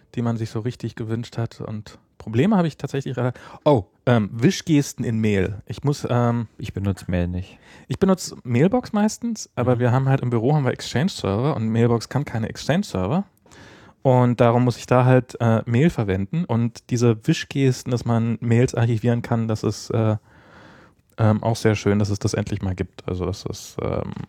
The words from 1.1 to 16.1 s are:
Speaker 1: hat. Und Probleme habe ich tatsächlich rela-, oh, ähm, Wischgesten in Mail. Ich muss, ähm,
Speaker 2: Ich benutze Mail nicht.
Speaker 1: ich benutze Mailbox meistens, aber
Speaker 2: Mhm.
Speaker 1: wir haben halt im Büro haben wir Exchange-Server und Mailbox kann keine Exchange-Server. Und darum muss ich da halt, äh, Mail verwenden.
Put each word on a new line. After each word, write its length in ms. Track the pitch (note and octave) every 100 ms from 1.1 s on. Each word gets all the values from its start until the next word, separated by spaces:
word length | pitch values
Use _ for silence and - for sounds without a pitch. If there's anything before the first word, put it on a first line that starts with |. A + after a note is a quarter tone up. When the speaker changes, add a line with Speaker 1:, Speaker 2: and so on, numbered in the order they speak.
| A2+ A#2 -
Speaker 1:
hat. 220 | A#2 -
Und 380 | - G#2+ - - _ -
Probleme 380 | - A2 F3 G#3
habe 100 | E3+
ich 80 | -
tatsächlich 400 | C#3+ C#3 C#3+ B2+
rela-, 160 | B2+ - - -
oh, 200 | - C3+ F#2 _ -
ähm, 240 | A#2+ G2+
Wischgesten 720 | A#2 B2 F#3+ - D3 C#3 -
in 160 | B2 A2+
Mail. 420 | A2 G2+ F#2+ G#2 -
Ich 180 | -
muss, 220 | C#3 D3 -
ähm, 380 | A#2+ A#2+ A#2+ A2+ -
Speaker 2:
Ich 140 | G#2
benutze 320 | - G2 F#2 -
Mail 200 | F2+ F2
nicht. 300 | F2+ F#2 - - - -
Speaker 1:
ich 120 | -
benutze 380 | F#3+ F#3 - -
Mailbox 480 | B2+ A#2+ E3+ B3 -
meistens, 580 | G#3 G#3+ - A#3 A3 -
aber 220 | - B2 B2
Speaker 2:
Mhm. 40 |
Speaker 1:
wir 120 | B2
haben 160 | B2 C3+
halt 120 | C3+
im 100 | B2
Büro 240 | A#2+ A#2
haben 100 | D3+
wir 80 | B2+
Exchange-Server 800 | - - A2+ F3+ - G2 G2 C#3
und 140 | C3+ A2
Mailbox 400 | A2+ A#2 A#2 -
kann 160 | C3
keine 240 | C#3+ A#2 A2
Exchange-Server. 760 | - - D#3+ G#3 - F#2 D#3+ G3+ _ _ - - - - _
Und 380 | C#3 B2+ B2 A#2
darum 240 | A#2+ B2
muss 140 | B2 A#2
ich 80 | -
da 180 | B2+
halt, 320 | B2+ B2+ B2 -
äh, 220 | A#2 A2+ -
Mail 240 | A#2 E3
verwenden. 540 | E3+ G#2